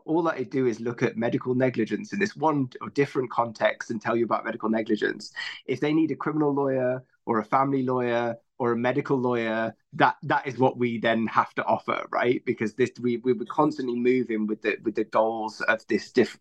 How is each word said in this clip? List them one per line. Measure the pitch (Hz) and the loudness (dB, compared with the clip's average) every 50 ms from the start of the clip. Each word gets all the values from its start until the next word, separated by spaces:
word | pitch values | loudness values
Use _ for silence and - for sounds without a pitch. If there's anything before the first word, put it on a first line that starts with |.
| - | -4
All | - 156 175 170 | -2 0 0 0
that | 165 - | 0 -2
I | 131 127 | -4 -6
do | - - 135 131 | -4 -2 0 0
is | 123 110 110 | 0 0 -2
look | 117 120 117 - | -6 -6 -2 0
at | 135 120 - | -2 -2 0
medical | 110 117 123 135 127 - 123 127 | 0 -2 0 0 -2 -2 0 0
negligence | 123 131 131 123 120 110 107 107 98 104 - | 2 2 2 2 0 -2 -2 -2 -6 -6 -6
in | 101 101 | -2 -2
this | 104 107 - | -2 -2 -2
one | 143 147 160 147 143 131 127 - - | 0 0 2 2 2 -2 -2 -6 -12
or | 107 107 | -12 -6
different | - 139 143 - - 143 127 117 | 0 0 0 0 0 -4 -4 -2
context | - - 117 117 107 - 107 110 - - - - | -2 -2 -2 -2 -2 0 0 0 0 0 -8 -8
and | 113 104 | -8 -4
tell | - 117 117 | -2 0 0
you | 113 117 | 0 0
about | 104 110 107 - | 0 -2 -2 -2
medical | 113 110 113 - 110 | -6 -8 -4 -2 0
negligence." | 110 113 107 107 107 104 104 101 - - - - - - - - - - - | 0 0 0 0 0 0 0 -2 -2 -4 -10 -14 -12 -12 -10 -10 -12 -12 -6
If | - 131 127 | -6 -4 -2
they | 147 151 151 | 0 0 2
need | 160 165 151 | 2 2 0
a | 131 | -2
criminal | - - 156 151 151 151 147 139 | -2 -4 -2 0 2 2 2 2
lawyer | 139 139 135 135 131 127 123 127 131 - _ _ _ - | 2 2 2 2 2 2 0 0 -2 -6 _ _ _ -2
or | - 117 110 | 0 0 0
a | 107 | 0
family | - 139 135 135 139 139 135 127 | 2 2 2 2 4 2 0 2
lawyer | 131 127 127 123 120 117 117 120 117 117 - _ _ _ | 2 0 0 0 2 2 0 0 0 -4 -6 _ _ _
or | - 127 120 | -2 0 0
a | 117 | 2
medical | 113 120 123 127 143 - - 143 | 2 2 2 0 0 0 0 0
lawyer, | 131 123 123 123 117 113 113 110 110 113 113 - _ _ _ | 2 2 2 0 0 0 0 0 -2 -2 -4 -6 _ _ _
that, | - 156 139 127 - - - | 2 4 4 4 2 0 -2
that | 143 151 139 - | -2 0 0 0
is | 139 117 | -4 0
what | 113 131 127 - | 2 2 2 2
we | 123 123 120 117 | 2 -2 -2 -2
then | 110 110 117 117 113 113 | 0 0 2 2 2 0
have | 104 - 120 107 - - | 0 2 0 0 0 -2
to | - - | -4 -2
offer, | - 95 - - - - - - - | 0 -2 -2 -2 -4 -4 -4 -4 -4
right? | - - 110 123 135 156 - | -2 0 2 2 2 0 0
Because | 127 113 - 117 104 - | -4 -2 -2 -2 -4 0
this, | - 127 117 - - | 0 -2 -2 -2 -4
we, | 120 123 120 | -2 -2 -2
we | 110 117 127 123 | 0 0 0 0
were | 107 120 | 0 -2
constantly | - - 156 151 156 - 143 131 123 120 120 | -4 0 2 2 2 0 -2 -4 -4 -2 2
moving | 120 123 127 127 117 110 110 107 107 | 2 4 4 2 2 0 -2 -2 0
with | 104 107 - | -2 -2 -2
the, | - 107 98 - - | -2 -2 -2 -2 -4
with | 113 104 | -4 -2
the | 113 104 | -2 -4
goals | - - 110 110 113 113 113 110 110 - - | 0 2 2 2 2 0 -2 -6 -6 -6 -4
of | - - 113 110 - | 0 0 0 -2 0
this | - 113 101 - - - | -2 -2 -2 -2 0 2
diff-, | - - - - - | 2 2 2 0 -8